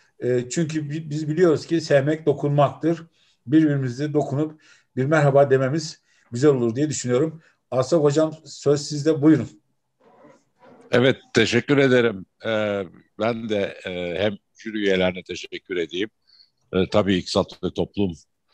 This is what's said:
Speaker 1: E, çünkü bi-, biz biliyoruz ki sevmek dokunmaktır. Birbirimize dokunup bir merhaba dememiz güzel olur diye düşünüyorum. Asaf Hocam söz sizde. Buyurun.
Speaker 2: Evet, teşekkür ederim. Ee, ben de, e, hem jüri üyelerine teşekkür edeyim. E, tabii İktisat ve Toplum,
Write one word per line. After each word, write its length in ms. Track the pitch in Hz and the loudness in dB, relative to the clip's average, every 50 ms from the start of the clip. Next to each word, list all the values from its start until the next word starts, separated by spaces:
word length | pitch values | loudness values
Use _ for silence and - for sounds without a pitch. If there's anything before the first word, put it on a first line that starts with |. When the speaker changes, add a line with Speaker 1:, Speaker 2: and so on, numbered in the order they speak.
| _ _ _ - | _ _ _ -6
Speaker 1:
E, 300 | - 123 123 123 120 123 | -4 -2 -2 -2 -2 -4
çünkü 400 | - 170 170 151 160 156 151 143 | -4 -4 -4 -2 -4 -6 -6 -6
bi-, 200 | 147 165 160 151 | -8 -8 -8 -8
biz 180 | 143 151 156 143 | -8 -6 -6 -4
biliyoruz 360 | 156 165 185 170 151 123 - | 0 2 4 4 4 2 0
ki 160 | - 165 165 | -2 -4 -4
sevmek 440 | 156 - 151 139 131 147 156 156 - | 0 2 2 2 2 2 -2 0 0
dokunmaktır. 800 | 151 143 - - 143 143 147 143 131 - - - 160 170 165 - - _ _ _ _ _ _ _ 120 | -2 -2 0 -2 0 2 2 2 2 0 -2 -2 -2 -2 -4 -6 -14 _ _ _ _ _ _ _ 0
Birbirimize 680 | 143 160 160 151 143 139 131 127 120 127 147 151 143 | 2 4 4 4 2 0 -2 -4 -4 -6 -6 -4 -2
dokunup 480 | 151 143 - 131 135 156 156 - - _ _ _ _ _ _ _ | -2 -2 -2 -2 -4 -4 -4 -6 -12 _ _ _ _ _ _ _
bir 100 | 123 131 | -4 0
merhaba 440 | 143 160 156 143 143 139 139 143 135 | 2 2 4 4 4 6 4 4 4
dememiz 520 | 131 131 135 127 139 165 156 156 - - _ _ _ _ _ _ | 4 2 2 0 -2 -4 -6 -8 -12 -18 _ _ _ _ _ _
güzel 200 | 120 120 139 151 | -4 2 4 4
olur 240 | 139 127 117 117 110 | 4 4 2 0 0
diye 140 | 127 147 156 | -2 -2 -4
düşünüyorum. 520 | 131 - - 123 123 127 151 165 160 - _ _ _ _ _ _ | -4 -4 -4 -2 0 0 0 -2 -4 -8 _ _ _ _ _ _
Asaf 320 | - 127 127 - 175 165 147 | -2 -2 0 0 2 2 2
Hocam 300 | 147 139 156 156 156 156 - - | 2 2 2 0 0 -2 -8 -16
söz 360 | - - - - 139 147 143 | -20 -18 -4 0 0 0 0
sizde. 400 | 147 - 151 147 139 160 156 143 | -2 -6 -8 -4 -2 0 0 2
Buyurun. 280 | 139 156 156 131 110 - - _ _ _ _ _ _ _ _ _ _ _ _ _ - - - _ _ _ _ _ _ - - - - - | 4 4 4 4 2 -4 -10 _ _ _ _ _ _ _ _ _ _ _ _ _ -20 -20 -20 _ _ _ _ _ _ -20 -20 -20 -6 -2
Speaker 2:
Evet, 260 | - 120 123 135 120 - _ _ - | 0 2 4 2 2 0 _ _ 0
teşekkür 440 | 117 113 98 - 120 - - 143 139 | 2 2 2 2 0 0 2 2 2
ederim. 480 | 139 135 127 123 117 117 104 95 87 - _ _ - | 4 4 4 4 2 2 -2 -6 -10 -18 _ _ -6
Ee, 380 | 113 113 107 107 104 101 101 98 82 87 - _ _ _ - | -4 -2 -2 -2 -2 -4 -4 -6 -8 -14 -20 _ _ _ -4
ben 300 | 107 117 120 113 113 110 | -4 -2 -2 -4 -4 -4
de, 280 | 107 101 98 - - - - | -2 -2 -2 -4 -6 -10 -12
e, 380 | 98 92 90 90 87 85 87 101 | -10 -8 -6 -6 -6 -4 -2 -2
hem 140 | 107 101 - _ _ _ - | -2 -2 -6 _ _ _ -18
jüri 200 | - 110 107 107 | -12 -10 -6 -2
üyelerine 460 | 104 98 95 92 92 92 90 92 87 | 0 2 2 2 2 0 -2 -4 -10
teşekkür 540 | - 90 - - - - 87 - - 95 87 | -12 -12 -12 -12 -14 -14 -14 -12 -8 -6 -6
edeyim. 320 | 85 78 - 90 101 - _ _ _ _ _ _ _ _ _ _ _ _ - | -6 -4 -4 -6 -6 -6 _ _ _ _ _ _ _ _ _ _ _ _ -2
E, 160 | 92 92 - | -2 -2 0
tabii 260 | - 104 101 95 98 | 0 0 2 2 0
İktisat 480 | 90 - - - 101 90 - - - - | -2 -2 -2 -2 -2 -2 -2 -6 -10 -8
ve 100 | 90 - | -6 -6
Toplum, 380 | - 87 - _ 98 101 92 82 - - _ _ _ _ _ | -6 -6 -6 _ -4 -4 -4 -4 -8 -16 _ _ _ _ _